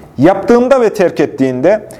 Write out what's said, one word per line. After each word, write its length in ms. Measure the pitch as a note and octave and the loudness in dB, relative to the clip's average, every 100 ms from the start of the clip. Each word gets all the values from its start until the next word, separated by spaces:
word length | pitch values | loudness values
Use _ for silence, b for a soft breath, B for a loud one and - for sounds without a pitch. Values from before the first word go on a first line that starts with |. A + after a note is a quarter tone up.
| B - | B 0
yaptığında 640 | G#3+ - - A#3+ B3 C4+ | 0 2 2 2 2 2
ve 140 | A3 | 0
terk 260 | - E3+ - | 0 -2 0
ettiğinde, 680 | D3 - C3 B2+ D#3 G#3+ - | -4 -2 -4 0 0 0 -4